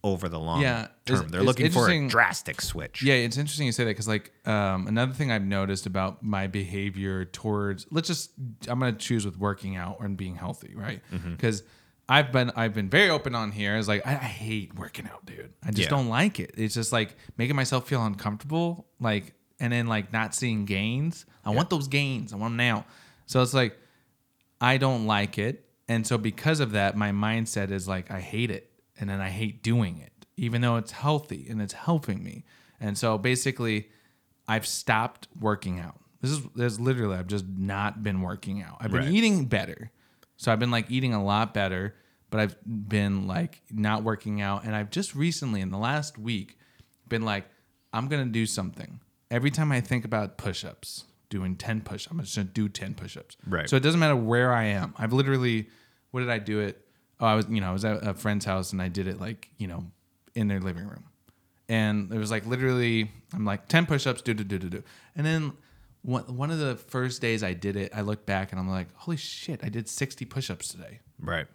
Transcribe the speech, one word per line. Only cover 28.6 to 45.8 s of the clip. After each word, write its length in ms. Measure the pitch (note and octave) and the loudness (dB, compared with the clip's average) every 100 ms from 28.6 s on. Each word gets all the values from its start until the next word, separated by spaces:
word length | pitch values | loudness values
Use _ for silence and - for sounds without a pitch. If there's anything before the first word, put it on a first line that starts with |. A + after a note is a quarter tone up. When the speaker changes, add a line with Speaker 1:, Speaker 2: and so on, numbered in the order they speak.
| - _ _ - | -10 _ _ -8
Speaker 2:
And 100 | G2 | -6
then 100 | G2 | -4
I 100 | F#2+ | -4
hate 320 | F#2 A2 A2 | -4 -6 -2
doing 360 | A2+ A#2+ G2 E2 | 2 2 2 -4
it, 280 | - _ - - | -14 _ -16 -6
even 240 | A#2+ A#2+ | -2 2
though 160 | A#2+ A#2 | 2 2
it's 160 | A2 | -2
healthy 540 | - C#3+ D3+ D3 D#2+ C2+ | -2 0 0 -2 -12 -6
and 120 | A2 | -6
it's 120 | G2+ | -4
helping 500 | - - E3 C#3+ G2 | -4 0 0 0 -6
me. 220 | F#2 - - - _ _ | -6 -14 -18 -20 _ _
And 160 | G#2+ G2+ | -4 0
so 200 | A#2 A2 | 2 2
basically, 720 | B2 B2+ C3+ B2+ A#2 G#2+ G#2 _ _ _ _ _ - | 2 2 0 0 0 0 -4 _ _ _ _ _ -2
I've 200 | A2 - | 0 0
stopped 600 | - - A2 A#2+ - - - | -4 0 2 0 -6 -20 -2
working 420 | G#2+ G#2 F#2+ F2+ | 0 0 -2 -6
out. 200 | E2 - _ _ | -8 -14 _ _
This 100 | B2+ | -4
is, 100 | D3 B2+ | -2 -6
this 200 | A#2+ A#2+ | -2 -2
is 60 | G#2+ | 0
literally, 360 | B2 B2+ G#2+ F#2 | 0 2 0 -2
I've 100 | F2+ | -2
just 200 | G2+ F#2+ | -4 -2
not 540 | F#2+ G2 G2 G#2 G#2 | -4 -2 0 -2 -2
been 180 | G#2 F#2+ | -2 -2
working 420 | F2+ F#2 G2 G2+ | -2 -6 -6 -8
out. 140 | F2 - | -8 -6
I've 100 | A2+ | 0
been 140 | B2 | 2
Speaker 1:
Right. 80 | C3+ | 4
Speaker 2:
eating 340 | G3+ A3+ F#3+ B2+ | 4 6 4 2
better. 440 | G#2 F2+ - A2 _ _ _ _ _ | 0 -2 -8 -14 _ _ _ _ _
So 160 | - | 2
I've 60 | A2+ | 2
been, 120 | B2 | 4
like, 200 | A#2+ G#2 | 0 0
eating 240 | B2+ B2+ | 0 2
a 80 | G#2+ | 2
lot 300 | G2 G#2 A2 | 2 2 2
better, 420 | G#2 F#2+ F#2 G2+ - _ _ _ | 0 0 0 -4 -6 _ _ _
but 100 | A2 | 0
I've 160 | G#2+ - - | 0 -2 -8
been, 600 | A2 G#2 G#2+ G2+ G2 F#2+ | -6 0 2 4 2 0
like, 360 | F#2 E3+ - _ | -2 -2 -6 _
not 320 | G#2+ G#2+ A2 | 0 2 2
working 380 | A2 G#2+ G#2+ G#2 | 0 -2 -2 -2
out. 240 | G2+ G2 | 0 -2
And 100 | A2 | -2
I've 160 | G#2+ G#2 | -4 -2
just 240 | E3+ G3 | -4 -4
recently, 460 | C#3 E3+ D#3+ C3+ G#2 | 0 0 0 -2 -2
in 100 | F#2+ | -2
the 80 | |
last 400 | G2 | -2